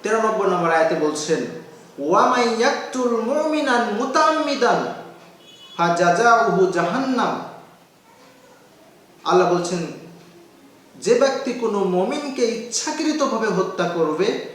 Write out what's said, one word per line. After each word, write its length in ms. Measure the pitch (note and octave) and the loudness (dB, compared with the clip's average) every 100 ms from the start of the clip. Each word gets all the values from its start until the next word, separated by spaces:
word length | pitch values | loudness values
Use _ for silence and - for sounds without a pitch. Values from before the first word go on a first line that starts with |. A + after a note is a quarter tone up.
তেরো 180 | G#3 A3+ | 0 2
নম্বর, 260 | A3 F#3+ G3 | 2 0 0
নম্বর 260 | F3 E3 | 2 2
আয়াতে 220 | D#3 D#3+ D#3 | 2 2 2
বলছেন, 500 | D3 - - D3 A#2 - - - - - | 0 -2 -2 -2 -2 -10 -16 -20 -20 -8
"ওয়া 260 | C#3+ G3 B3+ | 0 4 4
মাই 300 | B3 A#3 A3 | 4 2 2
ইয়াকতুল 640 | B3+ C4 - B3+ B3 A3+ | 0 0 -6 -2 0 0
মুমিনান 720 | A3 D4+ D#4 D4+ C#4 A#3+ G#3+ | 0 0 0 0 2 0 0
মুতাআম্মিদান 1000 | G#3 C4 D4+ D#4+ D#4 C#4+ C4+ A#3 - - - - - - - - - - - | -2 0 2 2 2 -2 0 2 2 -2 -8 -14 -20 -20 -20 -20 -20 -18 -2
ফাজাযাউহু 920 | E3+ E3+ F3 F#3 A#3 A3+ G3 F3+ F3+ | 0 4 4 4 6 6 4 4 2
জাহান্নাম।" 720 | F3 E3+ A#3 C4 A#3+ F3+ - - - - - - _ _ - - - - - - - - - - - D#3+ | 2 0 -2 -2 0 -2 -4 -10 -16 -20 -20 -20 _ _ -20 -20 -20 -20 -20 -20 -20 -20 -20 -20 -10 0
আল্লাহ 280 | F3+ F3 | 2 4
বলছেন, 340 | F3 F3 F3+ D3+ - - - - - - - - - - - | 0 -2 -4 -6 -10 -18 -20 -20 -20 -20 -20 -20 -20 -20 -6
যে 240 | G3 B3 | -4 0
ব্যক্তি 340 | C4+ C4 B3+ | 0 -2 -6
কোনো 300 | A#3+ A3+ G3+ | -6 -4 -2
মমিনকে 600 | F#3 F3+ G3+ D4 D4 C4 A#3 | -2 0 -2 -4 -8 -2 -2
ইচ্ছাকৃতভাবে 1000 | A3 A3+ - D#4 D4+ D#4 - B3+ A3 A3 | -2 -6 -6 -6 -4 -4 0 -2 -2 -2
হত্যা 420 | F#3 F#3 - F3 | -2 -2 -2 -4
করবে 560 | F3 D#3 D#3 G#3 - - | 0 -2 0 -2 -2 -8